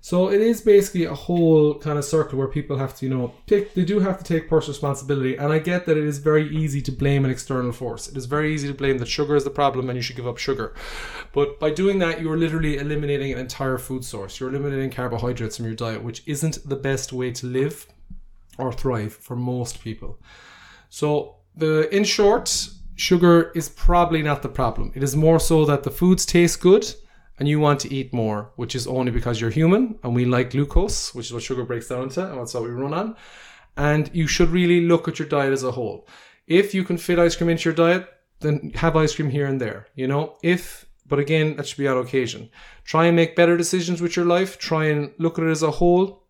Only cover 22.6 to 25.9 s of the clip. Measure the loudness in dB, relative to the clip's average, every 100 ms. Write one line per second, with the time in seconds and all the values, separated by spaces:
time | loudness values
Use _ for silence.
22.6 | -6 -12 -16 -6 0 4 8 6 4 -4
23.6 | -8 2 4 6 4 2 0 -2 -4 -2
24.6 | -2 -2 -6 -2 -2 4 4 4 4 4
25.6 | 4 2 -2